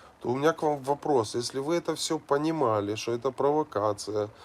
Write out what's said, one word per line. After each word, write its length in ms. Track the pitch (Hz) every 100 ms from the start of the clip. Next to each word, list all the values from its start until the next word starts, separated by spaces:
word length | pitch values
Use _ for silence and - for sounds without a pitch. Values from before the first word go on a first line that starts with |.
| - -
То 80 | -
у 60 | 131
меня 160 | 151
к 100 | 160
вам 200 | 156 143
вопрос. 520 | 131 143 151 139 107 120
Если 240 | 120 131
вы 160 | 143 170
это 200 | 170 156
всё 240 | - 160
понимали, 760 | - 143 156 160 127 107 101 110
что 180 | -
это 180 | 120 131
провокация, 1000 | - 139 151 151 101 104 104 - 107 104 -